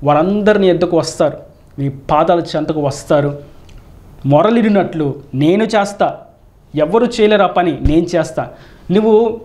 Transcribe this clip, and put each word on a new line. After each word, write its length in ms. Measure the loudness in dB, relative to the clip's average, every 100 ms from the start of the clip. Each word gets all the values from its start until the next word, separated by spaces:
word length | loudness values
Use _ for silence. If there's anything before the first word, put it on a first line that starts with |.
వారందరూ 560 | 0 0 0 0 2 2
నీ 80 | 2
ఎద్దకు 300 | 2 0 0
వస్తారు, 400 | -2 -2 -2 -4 -14 -20 -18 -8
నీ 100 | -6
పాదాల 540 | -6 -2 0 2 0 -2 -4
చెంతకు 240 | -4 -2
వస్తారు. 580 | -4 -4 -2 0 0 -4 -14 -20 -20 -20 -20 -20 -20 -8 0
మొరలిడినట్లు 880 | 2 4 2 2 2 0 -2 -6 -6 -8
నేను 300 | -2 0 2
చేస్తా, 520 | 0 0 -2 -2 -4 -4 -14 -20 -20 _ _
ఎవ్వరూ 320 | -2 0 0 0
చేయలేరు 360 | 2 2 2
ఆ 40 | 2
పని, 320 | 0 -2 0 0
నేను 200 | 0 0 -2
చేస్తా. 320 | -4 -6 -10 -12 -20 -16 -4
నువ్వు 500 | 0 4 4 2 -2